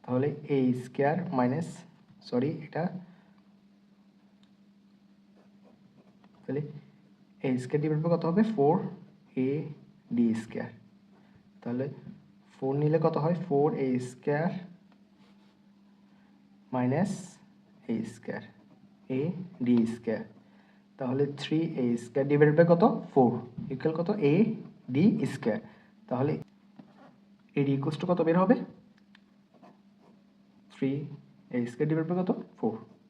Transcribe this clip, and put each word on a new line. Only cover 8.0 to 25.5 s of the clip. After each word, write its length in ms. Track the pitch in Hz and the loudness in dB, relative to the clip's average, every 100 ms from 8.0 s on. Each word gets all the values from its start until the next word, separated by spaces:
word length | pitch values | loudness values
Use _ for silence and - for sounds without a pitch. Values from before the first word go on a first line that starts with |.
| 170 | 2
by 100 | 165 | 0
কত 80 | 165 | 2
হবে? 180 | 180 | 2
ফোর 440 | 220 - 139 175 - - - - _ - | 2 4 4 4 -2 -10 -20 -20 _ -2
এ 260 | 131 143 139 - - - _ | -2 -2 -6 -14 -20 -20 _
ডি 200 | 117 117 | 0 2
স্কয়ার। 360 | 110 - - - - - _ _ - - - _ - | 0 -4 -10 -10 -14 -20 _ _ -20 -20 -20 _ -14
তাহলে 280 | 120 123 143 - - - - - _ - | -8 -4 -6 -8 -16 -20 -20 -20 _ -8
ফোর 160 | 131 139 | -4 0
নিলে 240 | 151 160 | 2 2
কত 140 | 160 151 | 2 0
হয়? 160 | 156 | 0
ফোর 400 | 175 - 139 151 | -2 0 2 2
এ 260 | 139 135 123 | 2 0 0
স্কয়ার 500 | 127 - - 147 175 - - - _ _ _ _ - - _ _ _ _ _ _ _ _ _ - _ - _ | -4 -6 -2 0 -2 -4 -12 -20 _ _ _ _ -20 -20 _ _ _ _ _ _ _ _ _ -20 _ -20 _
মাইনাস 640 | 127 123 147 196 - - - - _ _ - - | -2 0 2 0 -4 -12 -20 -20 _ _ -20 -6
এ 160 | 113 | -4
স্কয়ার, 380 | - - - - - - - - - _ - | -6 -10 -12 -12 -14 -20 -20 -20 -20 _ -8
এ 220 | 131 156 - - - | -4 -4 -6 -12 -4
ডি 220 | 123 120 110 | 2 4 2
স্কয়ার। 380 | - - 107 - - _ - _ _ _ - | -2 -6 -6 -8 -20 _ -20 _ _ _ -8
তাহলে 280 | 127 131 143 - | -4 0 -2 -4
থ্রি 220 | - 156 | -2 -2
এ 380 | 165 - 123 117 | 0 0 0 0
স্কয়ার 300 | - 139 139 | -2 -2 2
divided 280 | 147 151 151 | 6 6 8
by 100 | 170 | 6
কত? 340 | 170 233 - - | 8 6 2 0
ফোর 260 | 143 120 113 - - - | 4 4 2 -8 -12 -10
ইকুয়াল 240 | 127 160 160 | -4 -2 -2
কত? 120 | 170 | -4
এ 460 | 151 143 165 226 - - - - | 0 2 4 2 0 -12 -18 -4
ডি 340 | 131 196 - 131 | 4 4 4 -2
স্কয়ার। 340 | - 117 | -2 -4